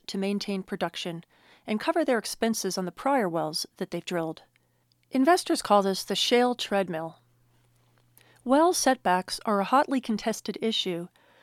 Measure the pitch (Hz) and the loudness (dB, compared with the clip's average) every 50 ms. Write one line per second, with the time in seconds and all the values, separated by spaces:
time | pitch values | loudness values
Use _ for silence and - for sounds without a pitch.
0 | - - - 196 190 196 202 202 - - 196 190 190 - 202 180 190 190 - - | -14 -8 -6 -4 -2 -2 -2 -4 -4 -4 -6 -6 -6 -8 -6 -6 -6 -6 -6 -8
1 | - 180 165 170 - _ _ _ _ _ - _ - - 214 214 - 320 330 349 | -10 -8 -10 -10 -12 _ _ _ _ _ -20 _ -6 -4 -4 -2 -2 0 0 0
2 | 302 277 247 220 - - - - 226 233 220 - - 190 180 196 185 175 - - | 2 2 2 0 0 -4 -6 -2 -2 -2 0 0 -2 -4 -4 -2 -4 -6 -6 -4
3 | - 269 285 262 208 175 160 165 156 156 170 - - - _ - 185 - - 170 | -2 0 2 2 2 0 0 -2 -2 -2 -4 -6 -8 -8 _ -10 -10 -8 -8 -10
4 | - - 180 170 165 160 160 - - _ _ _ _ _ _ _ _ _ _ _ | -6 -4 -4 -4 -2 -4 -6 -10 -14 _ _ _ _ _ _ _ _ _ _ _
5 | _ _ - 262 269 320 359 359 - - 320 - - - 208 202 190 196 190 - | _ _ 0 2 6 6 6 4 4 0 -2 -2 2 4 4 4 4 2 0 -2
6 | - - 196 - - - 247 240 247 247 240 - - - 208 196 190 175 170 156 | -4 -4 -2 -2 0 2 2 2 2 2 0 -4 -4 -2 0 -2 0 -2 -4 -6
7 | 165 165 160 _ _ _ _ _ _ _ _ _ _ _ _ _ _ _ _ _ | -8 -8 -12 _ _ _ _ _ _ _ _ _ _ _ _ _ _ _ _ _
8 | _ _ _ _ _ _ _ _ - 247 262 294 330 359 359 - - 269 262 - | _ _ _ _ _ _ _ _ 0 2 4 6 6 4 4 2 2 2 2 2
9 | - 185 180 180 185 - - - - 233 208 196 196 - 254 277 302 - 269 254 | 2 2 2 2 0 -2 -8 -6 -2 0 0 0 2 4 4 4 4 4 0 -4
10 | - - 220 202 - 226 214 - - - 185 - - 220 214 - - 190 175 170 | -2 -2 -4 -2 -2 -4 -4 -4 -6 -8 -8 -4 -2 -2 -2 -2 -2 -4 -4 -6
11 | 175 - _ _ _ _ _ _ | -8 -10 _ _ _ _ _ _